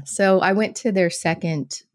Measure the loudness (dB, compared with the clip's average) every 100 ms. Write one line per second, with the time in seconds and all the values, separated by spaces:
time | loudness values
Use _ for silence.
0 | -8 0 4 4 4 0 -2 -2 -2 2
1 | 0 0 -2 -2 -2 -4 -6 -12 _